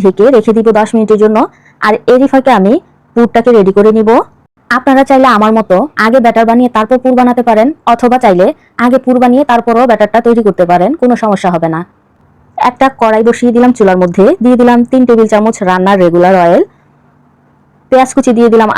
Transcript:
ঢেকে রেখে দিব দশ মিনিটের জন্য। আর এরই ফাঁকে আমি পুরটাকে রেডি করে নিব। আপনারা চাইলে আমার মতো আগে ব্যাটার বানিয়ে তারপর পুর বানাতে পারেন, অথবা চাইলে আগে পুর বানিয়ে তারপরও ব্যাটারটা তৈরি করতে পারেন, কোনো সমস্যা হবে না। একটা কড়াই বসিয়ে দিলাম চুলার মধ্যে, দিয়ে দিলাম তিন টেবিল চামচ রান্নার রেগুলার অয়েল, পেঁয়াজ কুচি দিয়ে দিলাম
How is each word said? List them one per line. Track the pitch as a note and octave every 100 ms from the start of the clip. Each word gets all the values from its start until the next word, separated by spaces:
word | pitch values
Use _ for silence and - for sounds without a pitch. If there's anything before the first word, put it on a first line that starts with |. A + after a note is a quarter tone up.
ঢেকে | G3 F#3 A3+ B3+
রেখে | G#3 A3
দিব | A3+ G#3+
দশ | G#3+
মিনিটের | A3+ G#3+ G#3+
জন্য। | G#3+ A3 E4+ - _ _ G#3+
আর | G#3+ -
এরই | B3+ C#4
ফাঁকে | C4+ C4 A3+
আমি | F#3+ D4+ - _ _
পুরটাকে | - A#3 A#3 A#3 A#3
রেডি | F#3+ G3
করে | G#3 A3
নিব। | A3 B3 A4+ _ _ _ _
আপনারা | B3 C4 C4+ C4+
চাইলে | C4+ C4 G#3+
আমার | G#3+ A3
মতো | G#3+ F#3 C#4+ - A3
আগে | C4
ব্যাটার | A#3 A3 A3+
বানিয়ে | A#3 B3 A3+
তারপর | G#3+ B3+
পুর | C4 B3
বানাতে | B3 A#3+ A#3
পারেন, | G#3+ A#3+ D#4+ -
অথবা | A#3 B3 B3
চাইলে | B3 F3+ G3 D#4 _ -
আগে | A#3+ B3+
পুর | B3+ B3+
বানিয়ে | B3 B3 C#4+
তারপরও | A#3+ A#3+ A3+ B3+
ব্যাটারটা | G#3+ G#3 A3+ A#3
তৈরি | A#3 G#3+
করতে | F3+ F3
পারেন, | F3 F#3 D#4
কোনো | B3 A#3
সমস্যা | A3 F#3+ F#3
হবে | F3 E3
না। | D#3+ F3+ _ _ _ _ _ _ -
একটা | B3 B3 C4+ -
কড়াই | A3+ A3 A3+
বসিয়ে | A#3 A#3+ A#3
দিলাম | B3 A#3+
চুলার | G3 F#3
মধ্যে, | F3+ F3 G3+ F#4
দিয়ে | A#3 B3
দিলাম | A#3+ A#3+ A#3+
তিন | C4 B3
টেবিল | A#3 A3
চামচ | G#3+ G#3+ A3+ F#3
রান্নার | F#3 F#3+ G3+
রেগুলার | F3 E3+ F3+ F#3+
অয়েল, | E3+ G3 G4+ _ _ _ _ _ _ _ _ _ _ _ _
পেঁয়াজ | C4 B3+
কুচি | - B3+ A3+
দিয়ে | A#3
দিলাম | A3+ G#3+